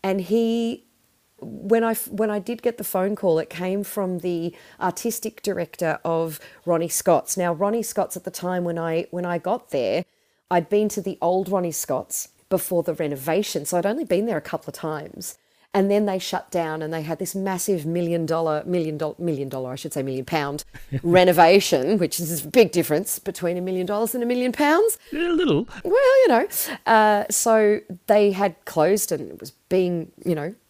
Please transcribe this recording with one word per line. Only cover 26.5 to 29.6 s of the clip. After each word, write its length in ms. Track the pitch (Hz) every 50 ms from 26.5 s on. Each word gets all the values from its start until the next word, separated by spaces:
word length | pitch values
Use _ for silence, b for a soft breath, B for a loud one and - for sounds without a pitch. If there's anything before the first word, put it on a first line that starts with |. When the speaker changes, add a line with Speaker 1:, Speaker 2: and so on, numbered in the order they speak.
| B B B 320 277 B _
Speaker 1:
Uh, 380 | - 226 220 214 214 214 202 - -
so 500 | - - - 240 220 220 214 208 214 - - _ 185 - _
they 260 | - 202 214 208 208
had 240 | 190 185 202 196 165 _ _
closed 480 | - - 165 151 170 202 208 - -
and 180 | 175 147 131 80
it 80 | 73 -
was 100 | - 143 _ _